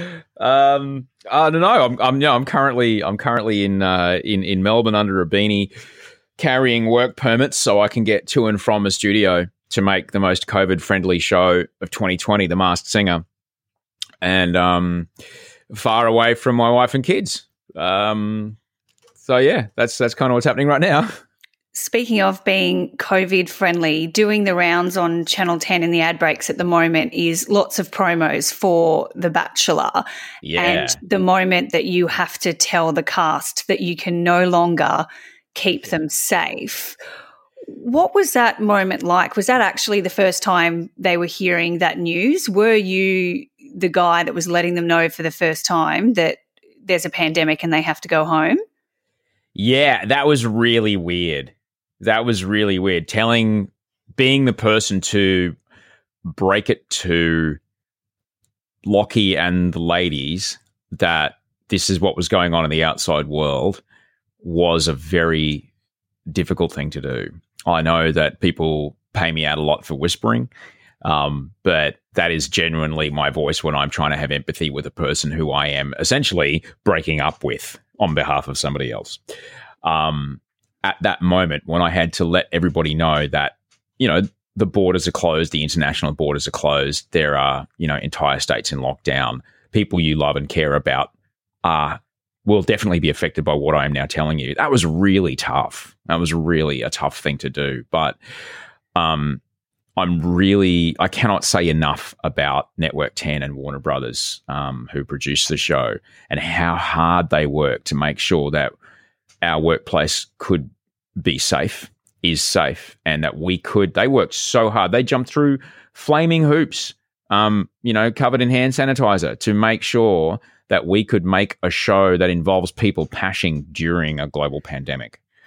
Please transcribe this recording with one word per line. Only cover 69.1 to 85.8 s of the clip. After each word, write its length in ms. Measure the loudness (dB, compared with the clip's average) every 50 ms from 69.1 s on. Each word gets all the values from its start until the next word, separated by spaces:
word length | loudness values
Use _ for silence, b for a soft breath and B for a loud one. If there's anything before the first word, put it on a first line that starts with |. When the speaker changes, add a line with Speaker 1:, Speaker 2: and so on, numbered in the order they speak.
| -6
Speaker 1:
pay 180 | -4 -2 -2
me 140 | -2 -2 -2
out 120 | -2 -2 0
a 40 |
lot 220 | 0 0 0 -2 -2
for 120 | -6 -6
whispering, 540 | -4 -2 -2 -2 -2 -2 0 0 0 -2 -6 B B B B B B B B B B -4
um, 480 | -2 0 0 0 -2 -4 -6 -8 -12 -16 _ -2
but 340 | 0 0 2 0 -2 -4 -8 _ _ _
that 180 | -2 0 0
is 160 | 0 -2 -4 -4
genuinely 600 | -2 -2 -2 0 0 -2 -2 -2 -2 -2 -4 -2
my 200 | -2 -2 -2 -2
voice 340 | -2 -2 -2 -2 -2 -2 -2
when 120 | -2 -2
I'm 140 | -2 -2 -4
trying 220 | -2 -2 -2 -2
to 60 | -2 -2
have 140 | -4 -4
empathy 380 | -4 -6 -6 -8 -6 -6 -6 -6
with 160 | -6 -6 -10
a 60 | -10
person 400 | -8 -6 -4 -2 -2 -2 -4 -4
who 200 | -4 -4 -4 -2
I 160 | -2 -2 -2 -2
am 260 | -2 -4 -6 -6 -6 -6
essentially 640 | -2 -2 0 0 0 0 0 0 0 2 0 -2 B B B B _
breaking 360 | 0 0 0 0 -2 -2 -2
up 220 | -2 -2 -4 -4 -6
with 340 | -6 -6 -6 -10 -14 -18 -20 _ _ _ -4
on 140 | -2 0 0
behalf 340 | 0 -2 0 -2 -2 -4 -4
of 100 | -6 -6
somebody 340 | -4 -4 -4 -4 -6 -6
else. 280 | -8 -10 -12 -14 -16 -18 B B B B B B B B B B B B -4
Um, 560 | -2 0 0 0 0 -2 -4 -6 -8 -10 -14 -16 _ _ _ _ _ _ _ -4
at 120 | -4 -4 -2
that 200 | -2 -2 -2 0
moment 420 | 0 2 2 2 2 0 -2 -4 -6
when 160 | -4 0 0
I 80 | 0 2
had 240 | 2 0 0 -2 -2
to 120 | -2 -2
let 220 | 0 2 0 0 0
everybody 420 | -2 0 0 0 0 0 0 0 0
know 340 | 0 2 2 2 2 0 0
that, 300 | -2 -2 -2 -4 -6 _ _ _ _ _ _ _ _ -2
you 80 | 0 2
know, 140 | 2 2 0 -2 -6 _ _ _ _
the 100 | -2 -2
borders 420 | 0 2 2 2 2 2 2 0 -2
are 40 |
closed, 400 | -4 -2 0 0 0 0 -2 -2
the 120 | -2 -4 -4
international 500 | -2 0 0